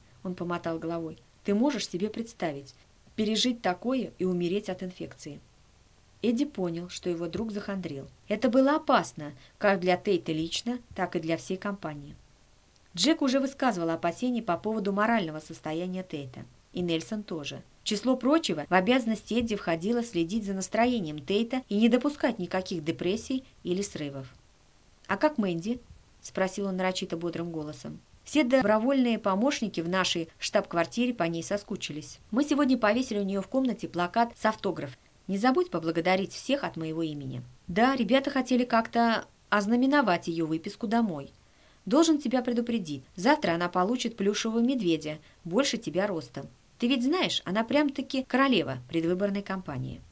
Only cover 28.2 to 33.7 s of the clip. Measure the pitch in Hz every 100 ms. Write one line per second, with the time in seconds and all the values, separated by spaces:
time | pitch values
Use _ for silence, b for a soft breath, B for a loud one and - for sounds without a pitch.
28.2 | - 294 240 262 208 214 240 277 240 220
29.2 | 202 190 254 285 208 175 165 190 175 170
30.2 | 165 B - 208 196 170 165 - 247 240
31.2 | 170 165 160 202 - 196 - 151 - -
32.2 | - 220 294 285 277 254 208 226 262 208
33.2 | 196 196 196 262 262